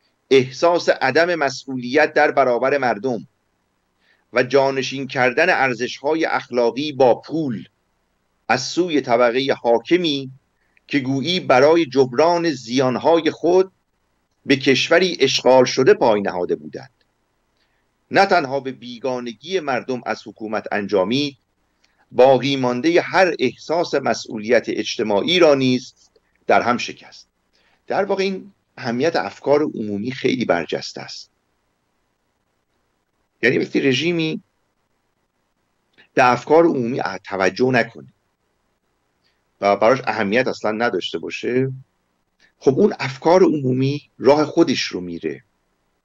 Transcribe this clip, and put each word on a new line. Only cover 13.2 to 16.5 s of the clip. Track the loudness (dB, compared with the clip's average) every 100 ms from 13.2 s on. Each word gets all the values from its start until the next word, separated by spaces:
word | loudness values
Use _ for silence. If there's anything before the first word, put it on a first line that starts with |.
| 0
خود | -2 2 2 2 _ _ _ _ _ _ _ -2
به | 0
کشوری | 2 2 2 2 2 0
اشغال | 0 2 4 6
شده | 4 4 2
پای | 4 2 0
نهاده | -2 -4 -4